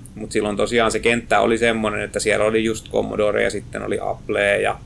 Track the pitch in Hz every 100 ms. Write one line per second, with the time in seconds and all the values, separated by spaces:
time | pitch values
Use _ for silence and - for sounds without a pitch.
0 | - - 110 113 104 101 104 120 113 104
1 | 113 117 - 104 110 113 117 113 107 104
2 | 104 104 107 104 107 113 110 110 - 107
3 | 107 104 104 107 107 107 - 107 104 101
4 | 101 - - 104 101 101 104 -